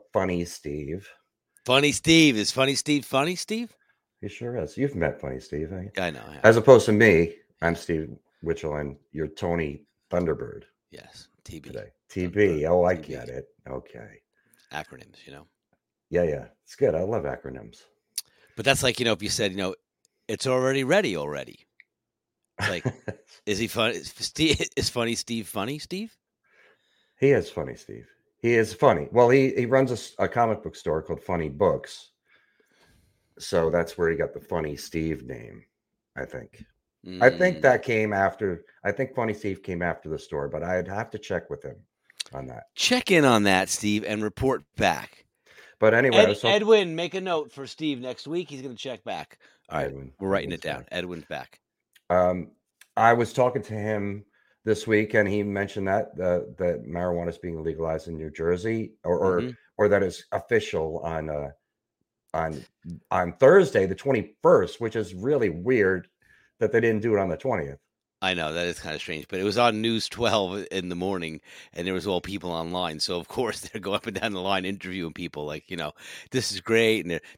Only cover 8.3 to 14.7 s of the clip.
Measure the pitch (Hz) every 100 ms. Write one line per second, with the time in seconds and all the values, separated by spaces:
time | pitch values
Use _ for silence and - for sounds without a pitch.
8.3 | _ 80 80 78 73 71 69 _ 73 76
9.3 | - 90 85 76 71 _ _ _ 87 85
10.3 | 71 - - - _ _ - - - -
11.3 | _ - 80 65 62 50 _ _ 98 90
12.3 | 101 101 78 82 90 90 85 71 73 62
13.3 | 62 - _ 65 65 - 60 53 50 _
14.3 | _ _ _ _